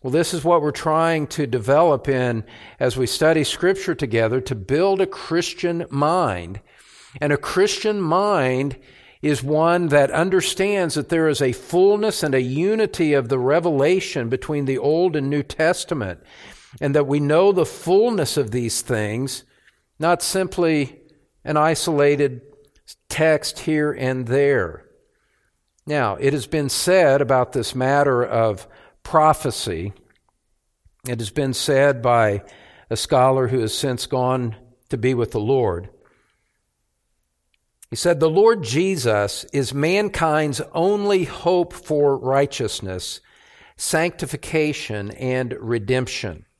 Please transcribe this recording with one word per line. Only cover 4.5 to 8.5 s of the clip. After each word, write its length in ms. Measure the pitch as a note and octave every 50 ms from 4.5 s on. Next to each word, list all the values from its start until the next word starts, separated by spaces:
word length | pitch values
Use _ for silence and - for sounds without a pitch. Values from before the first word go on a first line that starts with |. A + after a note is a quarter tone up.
| C3+
build 480 | G#2+ F#2 - C3+ D3+ F3+ G3 G3 F#3+
a 60 | F#3+
Christian 800 | F#3+ - - - - D#3+ E3+ F3 - - - - F3 E3+ E3 E3+ -
mind. 720 | C#3+ C#3 D3 D#3 E3+ F#3 E3+ B2 F#2+ F2+ E2+ E2+ F#2+ G2+ _ _ _ _ - - - - - - - -
And 140 | D3+ C#3+ C#3+
a 40 |
Christian 640 | C#3 - - - F3 G3 G3+ - - - G#3+ G#3 G3+
mind 800 | F#3 D#3 D#3+ F#3 G3+ G#3 G3+ E3 C3+ C3